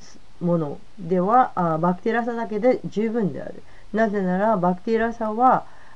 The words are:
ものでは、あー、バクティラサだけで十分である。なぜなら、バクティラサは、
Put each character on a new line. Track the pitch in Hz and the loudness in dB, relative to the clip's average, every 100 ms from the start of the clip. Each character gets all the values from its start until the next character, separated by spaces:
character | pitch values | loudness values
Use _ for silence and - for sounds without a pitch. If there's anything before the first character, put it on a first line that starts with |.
| - - - - | -14 -14 -14 -4
も | 175 170 | 0 0
の | 147 - - - | 0 -6 -12 -10
で | 165 180 | -2 0
は、 | 190 247 - - | 4 4 4 2
あ | 170 160 | 0 2
ー、 | |
バ | 175 180 | 2 2
ク | |
テ | 226 | 0
ィ | |
ラ | 233 | 0
サ | 233 | 0
だ | 233 214 | -4 -4
け | 208 | 2
で | 247 - 170 | 2 2 0
十 | 196 220 | -2 0
分 | 233 180 | 0 -2
で | 127 | -2
あ | - | -10
る。 | - - - - | -12 -14 -14 -4
な | 208 220 | 0 2
ぜ | 202 | 2
な | 185 185 | 0 2
ら、 | 220 202 | 2 2
バ | 175 180 | 2 0
ク | |
テ | 226 | 0
ィ | 226 | 0
ラ | 226 | 0
サ | 226 214 | -2 -4
は、 | 214 254 190 - - - | 2 4 4 0 -14 -16